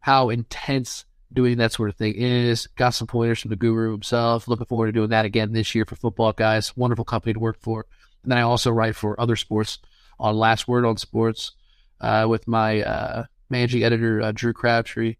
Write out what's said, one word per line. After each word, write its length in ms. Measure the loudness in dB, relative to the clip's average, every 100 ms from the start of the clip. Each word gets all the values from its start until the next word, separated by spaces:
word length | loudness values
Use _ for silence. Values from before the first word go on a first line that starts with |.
how 300 | 4 4 4
intense 720 | 0 -4 -10 -4 -2 -4 -12 -16 _ _
doing 260 | 0 2 4
that 140 | 0
sort 180 | 0 -4
of 60 | -2
thing 180 | -4
is. 520 | 0 0 2 2 0 -4 0
Got 140 | 0
some 160 | 0 -4
pointers 340 | 0 0 0
from 100 | -4
the 60 | -2
guru 360 | 0 2 0
himself. 560 | -4 -2 0 2 0 0
Looking 180 | -4 -2
forward 200 | -2 0
to 60 |
doing 180 | 2 2
that 140 | 2 2
again 260 | 0 0
this 220 | -2 0
year 100 | 0
for 120 | -2 -2
Football 360 | -6 0 0
Guys. 440 | 2 2 2 -2 -2
Wonderful 280 | 0 0
company 300 | -2 -4 -2
to 40 | -2
work 220 | -4 -6
for. 260 | -6 -8 -8 -20 _ _
And 100 | -2
then 60 | 2
I 40 |
also 280 | 2 2 2
write 240 | 2 0 0
for 240 | -4 -2
other 160 | 0 0
sports 420 | 0 -2 -2 -6 -16 _ _ -4
on 180 | -2 2
Last 300 | 2 2 0
Word 180 | 0
on 120 | 2 0
Sports, 560 | -4 -2 -2 -2 -10 -14 _ _ _ _
uh, 260 | 0 2 2
with 200 | 0 0
my, 340 | 0 2 0
uh, 420 | -2 -4 -6 -8 -10 _ _
managing 320 | -2 0 2
editor, 360 | 2 2 2 0
uh, 100 | -2
Drew 200 | -2 -2
Crabtree. 640 | 0 2 2 0 -4 -4 -4